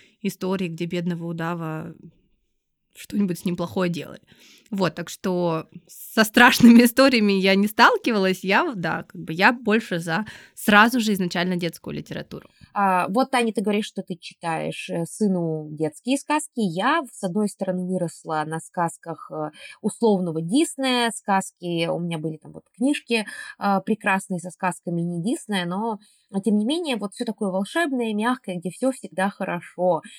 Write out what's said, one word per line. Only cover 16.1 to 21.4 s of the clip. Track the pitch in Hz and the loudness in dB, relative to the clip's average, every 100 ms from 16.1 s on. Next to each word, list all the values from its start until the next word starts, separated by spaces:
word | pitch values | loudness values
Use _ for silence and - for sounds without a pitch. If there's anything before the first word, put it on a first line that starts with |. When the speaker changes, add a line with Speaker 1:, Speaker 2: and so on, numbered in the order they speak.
| 277 | -4
Speaker 2:
сказки. | - 302 - - | -2 -4 -4 -4
Я, | 202 165 185 320 262 | -2 0 -2 -2 -4
с | - | -8
одной | 190 185 208 | -6 -2 -2
стороны, | - 185 180 180 | -4 -6 -4 -4
выросла | 185 170 - 165 156 156 | -4 -4 -8 -6 -4 -4
на | 160 | -6
сказках, | - - 170 - 170 156 - | -8 -4 -4 -6 -12 -12 -10
э, | 156 151 - - - | -8 -8 -10 -20 -8
условного | 214 - 226 196 180 160 | -8 0 2 2 0 -4
Диснея. | 165 254 330 - 262 247 233 | 0 0 0 -2 0 0 0
Сказки, | - - 196 | -2 -2 -2